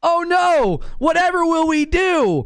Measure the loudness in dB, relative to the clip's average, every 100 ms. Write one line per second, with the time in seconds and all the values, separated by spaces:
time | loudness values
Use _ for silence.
0 | 0 -2 0 0 2 2 0 -2 -6 -4
1 | -2 0 0 0 0 0 0 0 0 0
2 | 0 0 0 -2